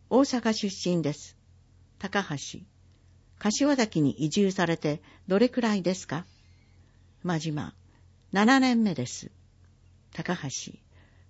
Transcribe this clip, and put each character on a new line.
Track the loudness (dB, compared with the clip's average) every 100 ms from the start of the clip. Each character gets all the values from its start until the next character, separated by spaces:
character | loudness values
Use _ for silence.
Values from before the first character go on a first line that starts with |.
| _
大 | 2
阪 | 4 0 -2
出 | -2 -4 -4 -2
身 | 0
で | -2
す。 | -4 -12 _ _ -20 _ _ -20 _
高 | -6 -4
橋、 | -4 -8 -10 -16 -18 _ -20 _ _ _ _ -4
柏 | -2 2 2 4
崎 | 2 2
に | 0
移 | 0 -2
住 | 2 2
さ | 2 0
れ | 0
て | -2 -4 -10 -18 -2
ど | 2
れ | 2
く | 2
ら | 0
い | 0
で | 0
す | -4 -6
か？ | -8 -8 _ _ _ _ -20 _ _ _ _
真 | -4 -2
島、 | -2 -6 -8 -14 _ _ _ _ _
七 | 4 6 6
年 | 4 2
目 | 2
で | 0 -6
す。 | -8 -16 -20 _ _ _ _ _ _ _
高 | -8 -6 -4
橋、 | -6 -10 -12 -18 _ -20 _ -20